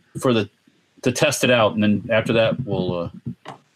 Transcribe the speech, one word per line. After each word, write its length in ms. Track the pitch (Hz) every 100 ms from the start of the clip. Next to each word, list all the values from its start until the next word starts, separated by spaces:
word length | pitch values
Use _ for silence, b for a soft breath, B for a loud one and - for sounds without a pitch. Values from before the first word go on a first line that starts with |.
| _ -
for 120 | 131
the, 160 | 117 101 _ _ _ _ _
to 100 | 131
test 320 | 120 151 -
it 60 | 127
out, 220 | 123 104
and 80 | 107
then 200 | 104 101 -
after 220 | 110 110
that, 260 | 117 113 - 101
we'll, 320 | 98 90 87
uh, 540 | 85 - - 90 - - _